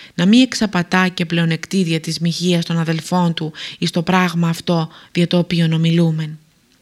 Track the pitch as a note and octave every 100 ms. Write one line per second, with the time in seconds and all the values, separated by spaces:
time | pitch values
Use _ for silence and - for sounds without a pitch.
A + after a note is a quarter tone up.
0 | - - F3+ A#3+ B3+ - G#3+ F3+ E3+ F#3
1 | F#3 F3+ E3 E3+ E3 D#3+ - F#3+ E3 D#3+
2 | D#3+ D#3 E3+ D#3+ F3 F3 E3 E3 E3 D#3+
3 | - F3+ F3 D#3+ D#3+ - - - E3+ F3
4 | E3 F#3 F3+ E3+ E3+ E3 - E3+ D#3+ -
5 | - F3 E3+ F3+ E3+ E3+ E3 D#3+ E3 E3+
6 | E3 D#3 D#3 D#3 _ _ _ _